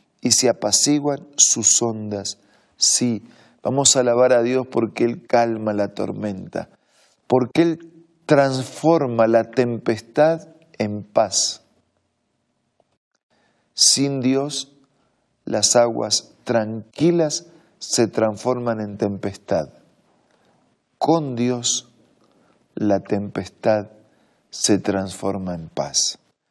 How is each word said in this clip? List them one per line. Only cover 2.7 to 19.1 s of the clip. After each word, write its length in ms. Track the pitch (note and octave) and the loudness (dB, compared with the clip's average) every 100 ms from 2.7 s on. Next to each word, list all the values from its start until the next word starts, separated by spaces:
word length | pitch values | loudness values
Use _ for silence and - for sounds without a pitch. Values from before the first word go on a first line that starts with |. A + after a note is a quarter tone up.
| _ | _
Sí, 480 | - - B2 G#2+ - - - _ | 0 0 0 -2 -6 -20 -20 _
vamos 340 | - C3 C3+ C#3 | -4 0 2 2
a 40 | |
alabar 320 | B2 A#2+ B2+ | 2 4 4
a 100 | B2 | 4
Dios 240 | A#2 C3 B2+ | 2 0 -2
porque 340 | A#2+ A2+ - | -2 -2 0
Él 220 | A#2 A#2+ - | -2 -2 -2
calma 460 | A#2+ A#2 A2+ G#2+ | 0 2 0 -2
la 160 | G#2 G2+ | -2 -4
tormenta, 800 | G2+ G2+ G2+ G#2 F#2+ F#2 - - _ _ _ _ _ - | -4 -8 -6 -6 -8 -10 -10 -12 _ _ _ _ _ -2
porque 360 | B2+ B2 D#3 | 0 2 2
Él 160 | E3+ D#3+ - - _ _ - | 2 0 -8 -20 _ _ 2
transforma 1000 | C#3+ C#3 C3 B2+ - D#3 E3 C3+ A2+ A2+ | 4 4 0 -6 -2 2 2 2 2 4
la 180 | A2+ | 4
tempestad 1040 | A2+ - B2 A#2 - G#2+ - - D3+ E3 - - _ - | 2 0 0 0 -2 -4 -4 2 2 2 -6 -20 _ -6
en 240 | G#2+ G#2 | -4 -4
paz. 600 | G2+ - G#2 - - - _ _ _ _ _ _ _ _ _ _ _ _ _ _ _ _ _ _ _ _ _ | -2 0 2 0 -4 -6 _ _ _ _ _ _ _ _ _ _ _ _ _ _ _ _ _ _ _ _ _
Sin 480 | - - - C#3 C#3 | 0 2 2 0 0
Dios, 560 | B2+ C3+ C#3+ D3 - _ _ _ _ _ _ _ - | 0 0 -2 -6 -10 _ _ _ _ _ _ _ -6
las 280 | A2 - | -2 2
aguas 600 | A#2+ A#2+ A#2 A2 - - _ | 4 4 2 -4 -4 -6 _
tranquilas 1000 | - A#2 G#2+ A2+ G#2 - E3 E3+ D#3 - - - _ _ | -2 0 0 -6 -12 -2 2 2 0 -2 -10 -20 _ _
se 300 | - - A2 | -4 0 0
transforman 720 | - A2 G2+ B2 B2+ A#2+ A2 | 2 0 0 -2 -2 -2 -4
en 180 | G#2 G2+ | -6 -4
tempestad. 720 | G#2 | -4